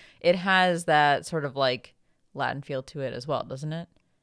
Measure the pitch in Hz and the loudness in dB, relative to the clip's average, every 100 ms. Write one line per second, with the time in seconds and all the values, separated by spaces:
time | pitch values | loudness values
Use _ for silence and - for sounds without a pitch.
0 | - _ - 190 185 185 185 170 170 151 | -20 _ 0 2 4 4 4 2 2 4
1 | 147 143 - 165 143 135 135 127 - _ | 4 2 0 -4 -4 0 0 0 -6 _
2 | _ _ _ 135 127 135 - 135 135 147 | _ _ _ -6 -6 -6 -6 -8 -8 -8
3 | 135 123 135 131 110 131 151 160 170 _ | -8 -8 -4 -4 -4 -8 -8 -8 -10 _
4 | _ _ | _ _